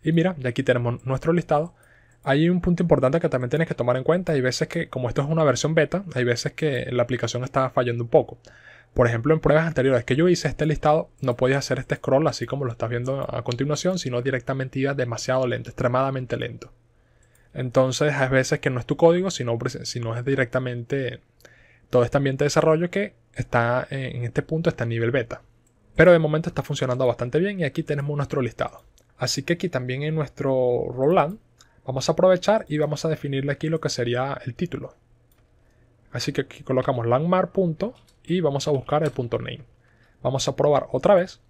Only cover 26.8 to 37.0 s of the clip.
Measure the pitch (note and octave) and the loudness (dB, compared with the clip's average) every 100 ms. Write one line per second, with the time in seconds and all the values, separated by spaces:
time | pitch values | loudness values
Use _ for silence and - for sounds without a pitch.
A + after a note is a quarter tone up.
26.8 | C3 B2 C3 A2+ B2 D3+ F#3+ G3+ D3 D3+ | -2 2 0 0 -2 0 -2 -2 -4 -4
27.8 | D#3 D3 C#3+ D3 C#3 C#3+ A#2+ - B2 - | -4 -4 -2 -4 -2 -2 -4 -4 -6 -8
28.8 | _ _ _ _ - - - E3+ F3+ C3 | _ _ _ _ -4 -4 -2 -2 -2 -4
29.8 | B2 B2+ D3+ D#3+ D3 - C#3 C3 B2+ B2 | -4 -4 -2 -2 -4 -4 0 2 2 0
30.8 | - B2+ C3+ F3+ D3 G#3+ _ _ - _ | -2 0 4 4 2 -4 _ _ -20 _
31.8 | - C3 - D#3+ F#3 F3+ F#3+ G#3+ G#3+ D3+ | -8 -4 0 4 4 4 4 0 0 -2
32.8 | D3+ D3+ D#3+ D#3 C#3+ C#3 C#3 C#3 D#3 D#3+ | -2 -2 -4 -4 -2 -4 -2 -4 -2 -2
33.8 | D3+ - A#2+ A#2+ C3+ C#3 - A#2 F3 C3+ | -4 -2 -2 -2 -2 -6 -10 -6 -6 -6
34.8 | - _ _ _ _ _ _ _ _ _ | -12 _ _ _ _ _ _ _ _ _
35.8 | _ _ _ B2 - C#3 C3 - - B2+ | _ _ _ -8 -4 -4 -6 -10 -2 0
36.8 | B2+ B2+ | 0 0